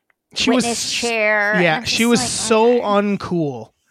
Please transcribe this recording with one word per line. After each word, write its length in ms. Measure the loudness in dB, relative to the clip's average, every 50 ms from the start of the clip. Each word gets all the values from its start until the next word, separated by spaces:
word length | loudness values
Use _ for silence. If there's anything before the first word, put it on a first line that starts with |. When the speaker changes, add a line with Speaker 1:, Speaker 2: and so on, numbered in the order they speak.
| _ _ _ _ _ _ -6
Speaker 1:
She 140 | -2 0 2
was 160 | 2 2 0
Speaker 2:
witness 180 | 0 -4 -4 -6
Speaker 1:
s-, 60 | -6
Speaker 2:
chair, 640 | -6 -4 -4 -2 -2 0 0 0 2 2 0 0 0
and 100 | 2 2
Speaker 1:
yeah, 140 | 2 0
Speaker 2:
I'm 80 | 0 -2
Speaker 1:
she 140 | -4 -2 0
Speaker 2:
just 100 | 2 2
Speaker 1:
was 100 | 2 2
Speaker 2:
like, 80 | 0 -2
Speaker 1:
so 420 | -4 -6 -2 0 2 4 4 4 4
Speaker 2:
"Okay." 80 | 2 2
Speaker 1:
uncool. 880 | 0 0 0 0 0 -2 -4 -4 -4 -2 -2 -2 -2 -4 -8 -14 -16 _ _ _ _